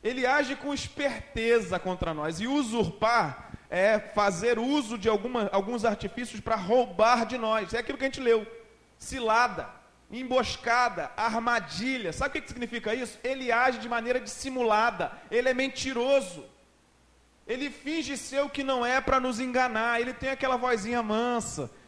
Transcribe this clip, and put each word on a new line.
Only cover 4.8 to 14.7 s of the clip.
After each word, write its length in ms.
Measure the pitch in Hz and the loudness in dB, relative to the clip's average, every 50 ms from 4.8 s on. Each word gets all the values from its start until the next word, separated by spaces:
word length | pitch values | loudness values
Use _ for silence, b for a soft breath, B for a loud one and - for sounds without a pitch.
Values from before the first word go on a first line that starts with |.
| 262 208 226 226 | 0 -2 -6 0
de 100 | 185 220 | 0 2
alguma, 400 | 214 202 196 247 254 240 214 - - | 2 2 -2 -2 -2 0 -2 2 2
alguns 320 | 196 196 202 240 233 202 | 0 0 0 -4 0 0
artifícios 560 | 233 208 202 - 196 - 247 247 226 - 214 | 0 0 0 -6 -8 -6 -6 -10 -8 -10 -10
pra 140 | - - 226 | -2 -2 -2
roubar 720 | 214 185 175 226 254 240 - 180 175 214 226 247 233 233 | -2 0 4 4 4 4 2 2 4 6 6 6 4 4
de 120 | 202 247 247 | -2 -2 -2
nós. 360 | 226 220 220 220 202 170 214 | 0 0 0 0 0 -2 -4
É 60 | 233 | -6
aquilo 180 | 240 - 285 254 | -4 -4 -6 -2
que 60 | 262 | -2
a 40 | 269 | -4
gente 120 | 269 - | -4 0
leu. 260 | 262 233 233 220 208 214 - - - - - _ _ _ _ _ | 2 4 4 4 2 -4 -14 -18 -20 -20 -20 _ _ _ _ _
Cilada, 720 | - - 262 269 240 220 214 226 247 240 196 160 120 - - - - _ _ _ _ _ | -14 -12 -8 -4 0 2 4 4 4 2 0 -6 -10 -10 -12 -20 -20 _ _ _ _ _
emboscada, 1000 | - 233 262 247 254 254 233 - - - - - 233 247 247 233 196 170 151 143 - | -10 -10 -4 2 2 2 2 2 -4 -6 0 2 4 4 4 2 0 -2 -6 -6 -4
armadilha. 960 | - 208 233 220 233 226 240 240 226 180 147 151 165 220 262 269 254 214 170 | -2 -2 0 0 0 0 2 0 0 0 -4 -8 -4 -2 -2 -2 -2 -2 -4
Sabe 180 | 151 - 254 285 | -4 -2 -4 -2
o 40 | 277 | -2
que 80 | 311 | -4
que 80 | - - | -8 -8
significa 440 | - 247 240 233 233 233 - 214 220 | -8 -8 -8 -6 -6 -6 -2 -2 -2
isso? 240 | 254 254 - - - - | -2 -4 -6 -8 -8 -4
Ele 280 | 247 262 269 254 240 | -4 -4 -2 0 0
age 260 | 226 233 247 262 254 226 | 2 4 4 2 2 0
de 100 | 214 233 | -4 -4
maneira 320 | 233 233 226 240 254 254 | -4 -4 0 0 0 0
dissimulada. 920 | - 208 - - - 269 262 254 247 226 | -2 -4 -12 -10 -8 -6 -2 0 2 4